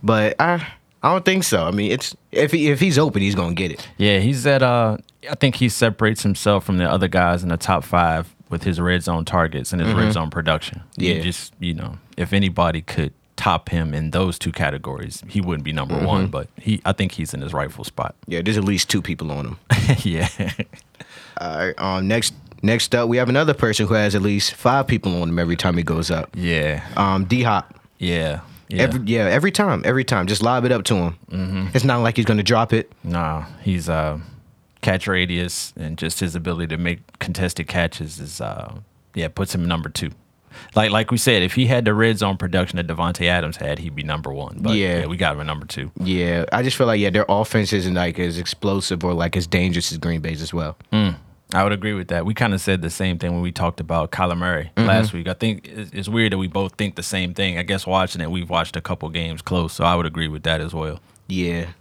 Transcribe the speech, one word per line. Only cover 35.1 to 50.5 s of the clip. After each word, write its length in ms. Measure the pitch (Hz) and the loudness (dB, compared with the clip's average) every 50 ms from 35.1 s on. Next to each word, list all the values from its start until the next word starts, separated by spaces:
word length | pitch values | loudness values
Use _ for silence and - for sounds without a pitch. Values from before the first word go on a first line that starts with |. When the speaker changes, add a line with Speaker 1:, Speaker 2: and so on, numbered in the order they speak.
| 95 92 90 90 90 87 87 87 - - - - - - | 0 0 0 0 0 -2 -2 -4 -4 -6 -8 -10 -10 -10
Speaker 2:
and 200 | 82 78 80 80 | -8 -8 -8 -6
just 220 | - 82 - - | -6 -6 -4 -2
his 160 | 95 90 80 | -4 -4 -4
ability 320 | 85 82 85 85 82 87 80 80 | -4 -4 -4 -4 -4 -4 -4 -4
to 20 | 80 | -4
make 220 | 87 85 85 - - _ _ - | -2 -4 -4 -6 -8 _ _ -10
contested 480 | - - 87 90 92 90 - - 82 - | -6 -6 -4 -2 -2 -4 -2 -4 -8 -6
catches 520 | - 90 87 85 - - 82 78 78 80 | -2 -2 -2 -2 -2 -6 -10 -10 -10 -12
is, 220 | 76 73 78 - | -14 -14 -10 -10
uh, 320 | - - 50 - - - - - - _ _ _ _ _ _ | -8 -8 -8 -10 -12 -14 -14 -16 -18 _ _ _ _ _ _
yeah, 140 | - 85 78 | -4 -4 -4
puts 260 | - - 95 92 - | -2 -4 -4 -2 -2
him 120 | 92 85 85 | -2 0 0
number 220 | 85 82 80 76 | 0 -2 -2 -6
two. 200 | - - - 78 - - _ _ _ _ _ _ - - - - - | -6 -6 -6 -6 -8 -12 _ _ _ _ _ _ -20 -20 -20 0 2
Like, 160 | 110 107 107 | 4 4 6
like 220 | 101 107 110 - | 4 4 2 2
we 60 | - 117 | 0 2
said, 260 | - - 120 104 90 | 4 4 6 6 4
if 100 | 92 - | 2 2
he 120 | - 127 120 | 2 4 4
had 180 | 131 123 120 | 4 4 4
the 80 | 107 104 | 4 4
red 240 | 107 113 113 113 98 | 4 4 4 4 4
zone 200 | 107 98 95 90 | 2 0 0 0
production 400 | - 87 87 92 90 92 - 90 | -2 0 2 2 0 2 -2 -4
that 100 | 85 82 | -4 -4
Davante 400 | 82 80 85 85 87 - 87 87 | -2 -2 -2 -2 0 2 2 2
Adams 300 | 87 90 85 78 76 - | 2 2 0 -2 -6 -6
had, 200 | 71 71 73 73 | -4 -6 -4 -4
he'd 160 | 80 82 73 | -6 -10 -8
be 80 | 71 73 | -8 -6
number 280 | 76 76 76 76 73 | -6 -6 -6 -6 -6
one. 260 | 69 69 71 - - - | -8 -8 -10 -10 -8 -4
But 140 | - 110 110 107 | -2 0 2 2
Speaker 1:
Yeah. 220 | 98 92 87 85 | 2 2 0 0
Speaker 2:
yeah, 40 | 78 | -2
we 120 | 76 85 87 | -2 -4 -2
got 160 | 90 80 73 | 0 0 0
him 60 | 73 | -2
at 40 | 76 76 | -4 -6
number 180 | 78 76 73 - | -6 -6 -8 -10
two. 240 | - - 67 - - - | -8 -8 -8 -10 -8 -6
Speaker 1:
Yeah, 460 | 90 92 92 90 87 87 85 85 82 - | -2 -2 0 0 0 0 0 0 -2 0
I 120 | - 110 127 | 0 0 0
just 120 | 131 131 - | 0 0 2
feel 100 | 131 120 | 2 2
like, 120 | 113 104 | 2 2
yeah, 100 | 101 98 | 2 2
their 140 | 90 107 104 - | 2 2 2 2
offense 420 | 98 101 110 - - 113 104 92 107 | 2 0 0 2 2 0 0 2 0
isn't, 200 | 101 90 92 90 | 0 0 0 0
like, 240 | 87 90 87 85 - | 0 0 -2 -2 -2
as 200 | 90 87 82 85 | -2 -2 -2 -4
explosive 640 | 90 - - - - 101 98 98 92 - 92 87 85 | -6 -6 -8 -4 -2 -2 0 0 -2 -2 -4 -2 -2
or, 100 | 90 90 | -2 0
like, 220 | 85 85 85 82 95 | 0 -2 0 0 -2
as 80 | 87 85 | -2 0
dangerous 440 | 87 92 90 92 87 85 85 - | 2 2 2 2 0 0 -2 -2
as 60 | - 82 | -6 -4
Green 240 | - 85 85 82 | -4 -2 -2 -2
Bay's 200 | 76 80 80 76 | -4 -4 -6 -6
as 120 | 80 80 | -8 -6